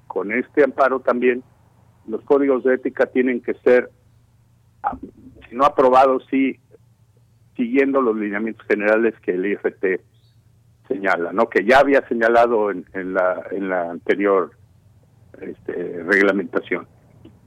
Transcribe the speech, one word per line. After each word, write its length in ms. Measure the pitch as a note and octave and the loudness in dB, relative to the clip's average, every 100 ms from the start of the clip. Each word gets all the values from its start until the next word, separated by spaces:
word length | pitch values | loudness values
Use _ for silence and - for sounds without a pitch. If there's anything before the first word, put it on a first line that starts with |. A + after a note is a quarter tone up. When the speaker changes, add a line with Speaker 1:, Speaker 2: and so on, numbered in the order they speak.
| - | -10
Speaker 1:
con 240 | F#2+ F#2 | -8 -4
este 320 | A#2 C3 - | -4 -4 2
amparo 340 | C3+ B2+ C3+ C3 | 2 4 0 0
también, 460 | B2+ A#2+ B2+ B2 - _ _ _ _ _ - | -2 0 0 0 -6 _ _ _ _ _ -12
los 140 | A2 | -8
códigos 420 | - C#3+ C#3 B2+ | 0 2 2 0
de 100 | B2+ | 0
ética 320 | C3 C3+ - B2+ | 0 -2 -2 -2
tienen 340 | C3 B2+ A#2+ | 0 0 -2
que 140 | - G2+ | -6 -2
ser, 280 | - B2 A#2+ _ _ _ _ _ _ _ _ _ | 4 4 2 _ _ _ _ _ _ _ _ _
ah, 160 | - - - - - - - | -8 -8 -14 -20 -20 -20 -14
si 60 | |
no 100 | A#2+ | 0
aprobados, 600 | C#3+ - C3 B2+ C3+ C3 - | 0 4 4 6 4 2 -2
sí 300 | C3+ C3+ - _ - _ _ _ _ _ _ _ - | -2 -2 -4 _ -20 _ _ _ _ _ _ _ -8
siguiendo 440 | A#2 C3 C#3 C3+ | -2 0 0 0
los 160 | B2 A2 | 0 -2
lineamientos 500 | G#2 G2+ A2+ G#2+ - | -4 -6 -6 -8 -4
generales 480 | G#2 G#2 A2 A2+ - | -2 2 2 0 -2
que 120 | - | -6
el 140 | F2+ G2 | -4 -2
I 60 | |
F 180 | G2 G#2+ | -4 -6
T 300 | - F#2+ F#2 _ _ _ _ _ _ _ _ - | -4 -4 -4 _ _ _ _ _ _ _ _ -10
señala, 440 | F#2+ F#2+ E2+ E2+ | -6 -2 -2 -4
¿no? 160 | F#2 A2+ | -4 -2
Que 160 | - | 0
ya 160 | G2+ C3 | 2 4
había 260 | C#3 C3+ - | 4 2 0
señalado 600 | A#2+ A2+ A#2 A#2+ A#2 G#2 | -2 2 4 4 2 0
en, 160 | F2+ E2 | -4 -10
en 200 | F#2+ F#2 | -12 -6
la, 320 | F#2 F#2 F2 - | -2 0 -2 -6
en 180 | F#2 G2 | -8 -4
la 220 | F#2 E2+ | -4 -4
anterior, 600 | E2+ - F#2+ G2+ G2 E2 - _ _ _ _ _ _ _ - | -8 -4 0 2 2 0 -8 _ _ _ _ _ _ _ -18
este, 600 | F#2 E2 - E2+ F2 F2 | -16 -16 -12 -10 -8 -8
reglamentación. 840 | E2+ G2 G2 G2 F2 G2+ - F2+ - _ _ _ | -2 0 2 0 -2 -6 -6 -8 -10 _ _ _
Speaker 2:
Ujú. 100 | - _ | -20 _